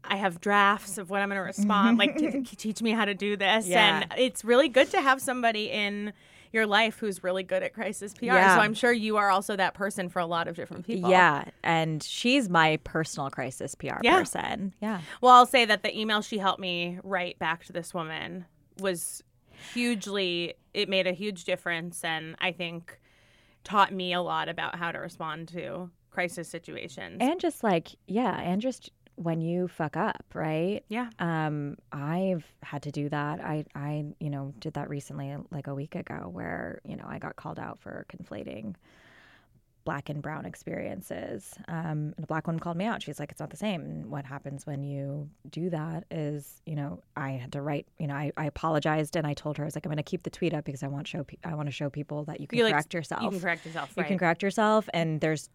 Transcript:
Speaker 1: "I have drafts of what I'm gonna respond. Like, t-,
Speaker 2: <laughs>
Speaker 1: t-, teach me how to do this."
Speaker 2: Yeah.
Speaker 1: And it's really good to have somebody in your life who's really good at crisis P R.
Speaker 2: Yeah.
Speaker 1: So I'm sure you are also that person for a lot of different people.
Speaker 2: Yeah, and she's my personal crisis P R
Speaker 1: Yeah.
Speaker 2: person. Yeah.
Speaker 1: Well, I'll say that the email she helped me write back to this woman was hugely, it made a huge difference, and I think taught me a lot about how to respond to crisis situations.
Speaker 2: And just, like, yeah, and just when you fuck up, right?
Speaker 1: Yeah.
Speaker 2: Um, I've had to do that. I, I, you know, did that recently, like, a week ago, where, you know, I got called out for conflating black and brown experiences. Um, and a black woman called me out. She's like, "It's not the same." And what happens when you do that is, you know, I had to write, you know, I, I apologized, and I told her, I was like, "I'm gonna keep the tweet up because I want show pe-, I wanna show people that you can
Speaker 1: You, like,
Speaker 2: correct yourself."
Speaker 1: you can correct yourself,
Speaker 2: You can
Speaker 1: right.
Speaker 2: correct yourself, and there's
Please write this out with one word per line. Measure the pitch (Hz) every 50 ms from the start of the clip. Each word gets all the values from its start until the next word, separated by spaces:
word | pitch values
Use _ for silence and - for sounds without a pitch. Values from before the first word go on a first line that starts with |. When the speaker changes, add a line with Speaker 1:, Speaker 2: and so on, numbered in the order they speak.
| -
Speaker 1:
"I | - 208
have | 196 208 190 170 170
drafts | - 208 202 202 202 202 208 214 - 202 185 220
of | 190 165
what | 196 196 202
I'm | 202
gonna | 202 196
respond. | 180 135 - - 202 208 214 202 196 - 233
Like, | 226 302 294 -
t-, | 311 311 320
Speaker 2:
<laughs> | 226 277 254
Speaker 1:
t-, |
teach | - - - - 220 214 - 233
me | 226
how | 220 226 214
to | 202 202
do | 190 202 208 208
this." | 190 196 190 208 226 214
Speaker 2:
Yeah. | 180 180 196 214 202 165 156 -
Speaker 1:
And | 165 - -
it's | 254 254 - - -
really | 214 240 254 302 294
good | 226 254 - 277
to | - 381
have | 285 269 262 269
somebody | - 277 247 254 240 233 220 214 214 -
in | - 214 208 202 202 208 208 208 202 _ _ _ - - - _ -
your | 220 220
life | 214 202 208 226 220 - -
who's | 226 208 190 175
really | - 180 185 190 185
good | 185 190 185 185
at | - -
crisis | 220 220 196 - - 196 208 -
P | - 240 233
R. | 254
Speaker 2:
Yeah. | 262 185 196 185
Speaker 1:
So | 226
I'm | 214 208 220
sure | 214 - 240 240
you | 233 214 214 214
are | 208 202 202
also | 190 196 202 - 208
that | 190 185 165 -
person | - 202 202 202 208 185
for | 175 - 185
a | 170
lot | 170 175 165 165
of | 170 170
different | 175 - - - 190 175
people. | - 226 190 175 175
Speaker 2:
Yeah, | 185 185 180 165 147 139 - - _ _ -
and | - 165 160 160 160 160 151
she's | - - - - - 240 262 285 247
my | 185 175 165 160 156 156 156 _
personal | - - 160 160 - - - 143 135
crisis | - - 131 135 - - - 139 -
P | _ - 135
R | - - -
Speaker 1:
Yeah. | 233 339 370
Speaker 2:
person. | - - - - - - - - 190 190 - _
Yeah. | - 214 220 180 156 - - -
Speaker 1:
Well, | - 254 247
I'll | 247 247
say | 247 - 254 233
that | 214 214 208 -
the | 220 - 220
email | 214 220 214 214
she | 208 - 233
helped | 202 190 190 - -
me | 190 180 175 175 175 175 180 185 -
write | 190 196 180 180 175 - _
back | 180 160 165 165 -
to | - 180
this | 175 165 - -
woman | 180 160 156 160 156 165 170 170 185 175 _ _ _ _ _ _ -
was | 190 196 180 165 - - - - _ _ _ _ _ _ - - - - -
hugely, | 240 240 240 240 202 185 202 196 202 190 180 175 170 175 160 - _ _ _ _
it | 202 208 180
made | 196 190 185
a | 185 180
huge | 175 208 208 196 175 -
difference, | - 180 170 - 180 170 165 170 175 175 - -
and | 170 160 160 156 160 165 -
I | - 185
think | 170 175 175 170 170 170 170 - - _ _ _ _ _ _ _ _ _ _ _ _ _ _
taught | - 190 208 196 - 196
me | 185 180 180 175
a | 180
lot | 175 160 160 160 156 160
about | 165 165 156 151 -
how | 170 175 170
to | 160 -
respond | - 170 170 - 170 156 151 165 165 165
to | 170 175 151 - - 175 180 175 _ _ _ _
crisis | - 196 180 175 175 180 165 -
situations. | - 165 - - 151 - - - - - 95 87 87 -
Speaker 2:
And | 233 269 339 370
just, | 370 339 - - -
like, | 220 185 165 - - - _ _
yeah, | - 180 226 254 196 - -
and | - 175 180 202
just | 226 262 240 - - - _ _ _ - _
when | - 170 170 165 165
you | 165 165 170 180 180 180
fuck | - - 165 147 -
up, | 160 202 220 - - - _ -
right? | - 160 156 156 156 165 185 208 - _ _
Speaker 1:
Yeah. | 214 233 247 233 220 -
Speaker 2:
Um, | 175 170 165 160 156 156 151 147 143 143 143 - _ _ -
I've | 139 139 147 165 180 190 190 185 160 - - _ _ -
had | - - 143 -
to | 147
do | 139 151 143
that. | 143 151 147 147 147 156 175
I, | - - 151 151 147 - _
I, | 143 143 147 151 151 147 147 - _
you | 165 147
know, | 143 139 139 139 139 -
did | - 160 -
that | 143 143 -
recently, | 147 143 - - 139 143 139 139 143 143 - -
like, | - 147 135
a | 151 139
week | 139 139 160 -
ago, | 175 - - - - - 175
where, | 180 185 180 165 - - - - - - _
you | - -
know, | - -
I | - -
got | - - - -
called | - - - -
out | - - - - -
for | _ - - - - -
conflating | - - - - - - - - - - 214 214 180 _ _ _ _ _ - - - - - - - _ _ _ _ _ _ _ _ _ _
black | 160 156 143 - -
and | 147 151
brown | 139 147 156 147 135
experiences. | - - - - - - - 92 - - 190 185 - - - - - - 196 - - - - -
Um, | - 165 165 165 160 156 151 151 151 -
and | - 156
a |
black | - 156 160 -
woman | - 165 165
called | - 170 170
me | 170 196
out. | 233 208 - -
She's | - 147 -
like, | 147 147
"It's | - -
not | 151 147
the | -
same." | - 208 214 196 160
And | 139 147 156 156 156
what | - - 143 139
happens | 131 139 143 - 139 139 135 -
when | 151 143 139 143
you | 143 143 139 139 139 139 147 147 151 - _ _ 151
do | - 156 170 185
that | 170 151 151 165 160 165 - _
is, | 165 165 151 147 151 147 143 - - _ _
you | - 151
know, | 147 143 143 175 - _ _ _
I | 147 143 135 135
had | 117 120 143
to | - 143
write, | 139 151 147 143 - _ _ _
you | 160
know, | 143 143
I, | 143 151 139 -
I | - 160
apologized, | 143 - - - 160 160 151 143 160 156 156 151 147 -
and | 170 151
I | 147 143
told | - - 151 147
her, | - 147
I |
was | 160 -
like, | 151 -
"I'm | 151
gonna | 151 151
keep | 147 - - 175 -
the | 151
tweet | - - 185 165 160
up | 151 147
because | - 139 131
I | 139
want | 139 139 139 147
show | - - - 143
pe-, | - - _ -
I | 175 156
wanna | 151 147 147
show | 127 - 151 139
people | - 147 147 - 147 147 147
that | 151 151 -
you | 147
can | - -
Speaker 1:
You, | 240 233
like, | 220 170
Speaker 2:
correct | 147 151 _ -
yourself." | 170 151 - 165 175
Speaker 1:
you | 226 196
can | 196 180
correct | 170 180 170 160 -
yourself, | 160 165 165 143 - -
Speaker 2:
You | - 170
can | 151 196
Speaker 1:
right. | 175
Speaker 2:
correct | 180 165 170 170 -
yourself, | 196 - - 214 214 214 220 214 - -
and | 170 165 160 160 151
there's | 165 160 160 151 - -